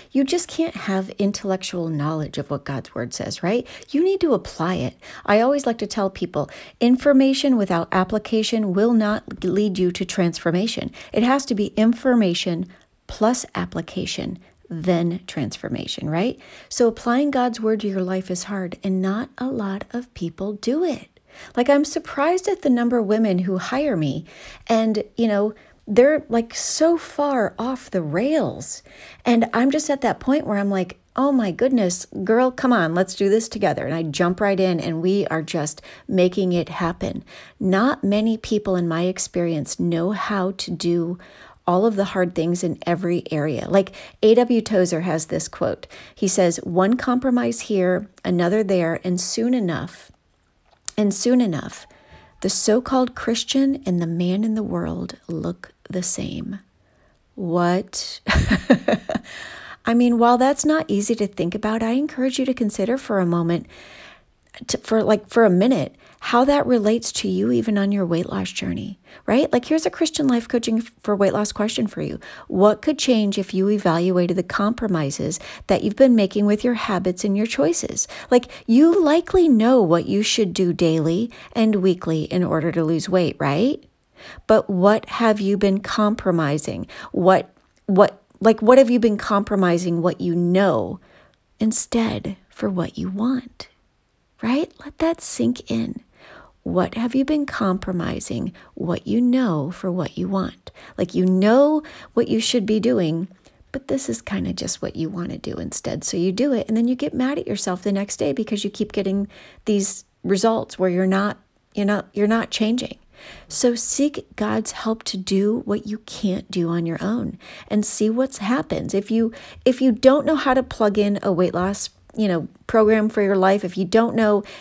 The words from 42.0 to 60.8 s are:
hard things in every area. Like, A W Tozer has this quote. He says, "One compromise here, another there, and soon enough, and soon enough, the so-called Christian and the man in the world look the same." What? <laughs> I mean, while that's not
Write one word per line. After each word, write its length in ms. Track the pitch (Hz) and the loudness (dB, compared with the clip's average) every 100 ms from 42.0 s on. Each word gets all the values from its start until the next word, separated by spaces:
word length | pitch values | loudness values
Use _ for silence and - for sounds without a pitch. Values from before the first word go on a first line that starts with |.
| 196 | -2
hard 220 | 190 180 | 0 0
things 280 | 180 160 175 | 0 -2 -2
in 160 | 175 - - | -2 -4 -2
every 360 | 175 180 175 - | -2 -2 -2 -2
area. 360 | 156 147 - - | -2 -2 -4 0
Like, 260 | 196 190 - - - | 2 2 -4 -20 0
A 120 | 220 | 4
W 260 | 226 247 233 | 6 6 2
Tozer 400 | 214 208 180 165 | 2 2 2 0
has 240 | 180 160 | -2 -2
this 240 | 156 160 - | -2 -4 -6
quote. 380 | - - - - - - | -4 -4 -4 -10 -20 -20
He 140 | - 196 | -4 0
says, 300 | 190 180 170 | 4 2 2
"One 340 | - 170 190 247 | -2 2 2 2
compromise 640 | 254 247 262 247 240 233 | 0 0 0 0 0 -4
here, 480 | - 202 180 180 208 _ 185 | -2 0 0 0 -4 _ -4
another 360 | 180 170 214 | 0 2 0
there, 380 | 196 185 165 165 | 0 0 0 -2
and 140 | 185 180 | -4 -4
soon 360 | - - 233 | -2 -2 0
enough, 580 | 254 185 156 170 - - _ _ _ _ _ _ _ - - | 0 0 -4 -6 -12 -20 _ _ _ _ _ _ _ -8 -2
and 160 | 208 | 0
soon 260 | 196 247 247 | 0 2 2
enough, 460 | 220 147 - - - - _ - - _ | 2 -2 -8 -12 -20 -20 _ -20 -20 _
the 80 | 190 | -2
so-called 640 | - - 220 247 262 247 | 0 2 2 2 0 0
Christian 680 | - - 233 - 269 269 269 - | -2 -4 -4 -2 0 2 0 -2
and 160 | 175 | -2
the 40 | 170 | -2
man 380 | 170 180 190 | -2 0 0
in 100 | 220 | 0
the 80 | 220 | -2
world 520 | 202 175 170 170 - - - | -4 -4 -4 -6 -8 -12 -10
look 440 | 165 170 175 - _ - | -8 -6 -8 -12 _ -10
the 120 | 185 | -6
same." 580 | 180 - - 82 - 196 - _ _ _ _ _ _ | -4 -4 -6 -8 -10 -12 -14 _ _ _ _ _ _
What? 840 | - 180 175 175 185 214 - - - | -10 -4 0 2 0 -4 -8 -10 -10
<laughs> 1600 | - - - - - 220 - 233 - - - - - - - - | -2 0 2 2 4 2 4 -2 -2 -6 -8 -16 -16 -18 -18 -10
I 100 | - | -2
mean, 240 | 233 247 233 | 2 4 4
while 200 | 233 240 | 6 6
that's 260 | 262 285 | 4 2
not 200 | 302 311 | 2 0